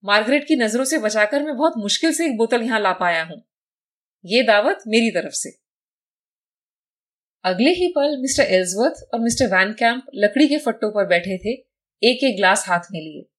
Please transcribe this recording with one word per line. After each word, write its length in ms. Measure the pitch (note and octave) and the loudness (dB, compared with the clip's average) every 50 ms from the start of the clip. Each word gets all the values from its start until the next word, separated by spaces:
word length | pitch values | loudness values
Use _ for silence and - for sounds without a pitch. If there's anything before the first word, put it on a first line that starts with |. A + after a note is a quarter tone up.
| - | 0
"मार्गरेट 420 | G3 G3+ G#3+ G#3+ A3+ C#4 D4 C#4+ | 2 2 2 4 4 2 0 2
की 100 | - D#4+ | 2 0
नजरों 280 | C4 A#3 G#3+ G#3 B3 C4+ | 2 2 0 0 -2 -2
से 140 | C4 D#4 D#4 | 0 -2 0
बचाकर 440 | G#3+ G#3+ G#3+ A3 G#3 G#3+ - C#4+ D4 | -2 0 0 0 0 0 0 -2 -2
मैं 140 | D#4 C#4+ | -2 -4
बहुत 160 | A#3 D4 D#4+ D#4+ | 0 0 0 0
मुश्किल 360 | A#3 G#3 G3+ - - - E4 D4+ | -2 -4 -4 -2 0 0 0 0
से 140 | D#4 E4+ | 0 -2
एक 100 | D#4+ B3 | -2 0
बोतल 260 | G#3+ A3+ A3+ B3+ A#3+ A3+ | 0 0 0 0 -2 -2
यहां 200 | A#3+ A3+ A3 G#3 | -2 -2 0 0
ला 100 | F#3+ F3+ | 0 -2
पाया 320 | - F#3 F3 E3+ E3 D#3+ | 0 -2 -2 0 -2 -4
हूं। 160 | E3 E3 - _ _ _ _ _ _ _ _ _ _ _ _ _ _ _ _ _ | -6 -12 -20 _ _ _ _ _ _ _ _ _ _ _ _ _ _ _ _ _
ये 180 | F3 G3 A#3+ B3+ | -2 0 0 4
दावत 360 | A3 G#3+ G#3 G#3+ C#4+ G4 - - | 4 4 4 4 2 -2 -2 -6
मेरी 240 | A3+ G#3+ A#3 A#3 A3+ | 0 0 2 2 2
तरफ 220 | F3 F3 D#3 D3+ - | -2 -4 -6 -6 -8
से।" 180 | - - - - _ _ _ _ _ _ _ _ _ _ _ _ _ _ _ _ _ _ _ _ _ _ _ _ _ _ _ _ _ _ _ _ _ _ _ _ _ _ | -10 -10 -10 -14 _ _ _ _ _ _ _ _ _ _ _ _ _ _ _ _ _ _ _ _ _ _ _ _ _ _ _ _ _ _ _ _ _ _ _ _ _ _
अगले 260 | F#3 F#3 F3+ A#3 D4 | -4 0 2 2 2
ही 180 | F4+ F4 F4+ F4 | 2 2 0 -2
पल 300 | F4 D4 C#4 D4 D4+ C4 | 0 0 0 0 -2 -4
मिस्टर 220 | B3+ C4+ - - C#4 | -4 -4 0 0 2
एल्सवर्थ 720 | - F#3 F#3 F#3 F3+ F3+ G3+ A#3+ D#4 D#4 - - _ - | 2 2 0 0 0 -2 0 0 -2 -2 -4 -12 _ -4
और 60 | A#3 | -2
मिस्टर 260 | A3+ A#3 A#3 - C4 | -2 -2 0 0 0
वैन 260 | G#3+ F#3+ F#3 F#3+ G3+ A3 | 2 2 0 0 0 -2
कैंप 340 | - A#3+ A#3 A#3+ B3+ - - - | 0 0 0 0 -2 -8 -12 -4
लकड़ी 340 | - G#3 G#3 D4+ C4+ D4+ C#4 | 0 0 0 4 4 2 4
के 100 | C#4 D4+ | 2 0
फट्टों 320 | D4 B3 A3 - - G#3+ | -2 -4 -4 -2 -4 -4
पर 160 | G#3 G#3 G3 | -2 -2 0
बैठे 320 | E3+ F3+ E3+ F3 F#3+ F#3+ F#3 | 2 2 0 0 -2 -8 -6
थे, 120 | - G#3 B3+ C4 _ _ _ _ _ _ _ _ - | -6 -6 -6 -6 _ _ _ _ _ _ _ _ 2
एक 220 | A#3 A#3+ A#3+ - | 2 2 4 0
एक 120 | C4+ G#3+ | -2 0
ग्लास 280 | F#3+ G3 F#3 G3 F#3+ - | 2 2 2 2 2 0
हाथ 140 | F#3+ F3+ F3 E3+ - - | -2 -4 -4 -4 -6 -12
में 80 | E3 | -12
लिए। 300 | D#3 D#3 D3+ C#3+ - _ _ | -12 -12 -14 -16 -20 _ _